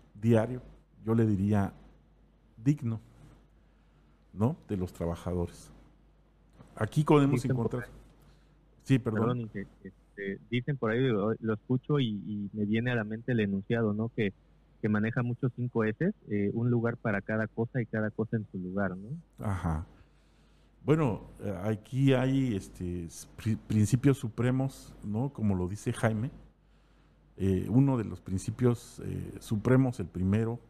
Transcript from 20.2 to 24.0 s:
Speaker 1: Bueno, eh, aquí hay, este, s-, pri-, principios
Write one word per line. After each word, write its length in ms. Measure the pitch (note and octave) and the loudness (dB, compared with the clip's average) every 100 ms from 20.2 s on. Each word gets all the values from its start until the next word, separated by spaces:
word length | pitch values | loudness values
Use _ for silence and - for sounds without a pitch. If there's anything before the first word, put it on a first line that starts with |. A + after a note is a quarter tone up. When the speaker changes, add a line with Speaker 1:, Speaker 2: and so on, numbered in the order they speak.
| _ _ _ _ _ _ | _ _ _ _ _ _
Speaker 1:
Bueno, 380 | - D#3 C#3+ F#2+ - - | 0 2 2 0 -6 -10
eh, 140 | G#2 F#2 | -6 -4
aquí 500 | G#2 G#2 - B2+ C3+ | -2 -4 -4 2 4
hay, 400 | B2+ C3 C3+ C3 | 4 4 2 0
este, 500 | G2 - - F2+ F2 | -2 -6 -8 -6 -6
s-, 220 | E2 - - - | -8 -14 -18 -6
pri-, 200 | A2 G#2+ | -2 -2
principios 640 | - G#2+ G#2 B2 | 0 2 4 4